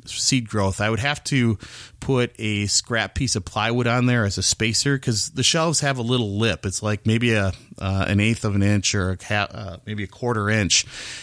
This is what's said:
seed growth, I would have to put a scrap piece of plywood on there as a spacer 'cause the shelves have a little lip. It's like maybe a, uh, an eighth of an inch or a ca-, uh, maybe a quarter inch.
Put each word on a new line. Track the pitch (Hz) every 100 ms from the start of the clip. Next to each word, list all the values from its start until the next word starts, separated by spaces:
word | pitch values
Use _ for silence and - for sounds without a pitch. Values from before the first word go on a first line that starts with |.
| -
seed | - - 131 110
growth, | 107 98 92
I | 104
would | 110
have | 139 147 -
to | 139 117 101 - - - -
put | - 131 120 -
a | 107 104 101
scrap | - - 113 101
piece | - 131 107
of | -
plywood | 107 110 123 117
on | 123 123
there | 120 101
as | 98
a |
spacer | - - 110 107 143 135
'cause | 131 107 -
the | -
shelves | 123 170 165 143
have | 143 131
a |
little | 117 123 104 101
lip. | 113 87 101
It's | -
like | 107 104 -
maybe | 113 120
a, | 110 95 - - -
uh, | 95 95 -
an | 101
eighth | 107 113
of | 110 101
an |
inch | 101 104 - 104
or | 92
a | 92
ca-, | - 107 101
uh, | - 101 85 -
maybe | 104
a | 98
quarter | - 120 113 101
inch. | 110 90 - - - - -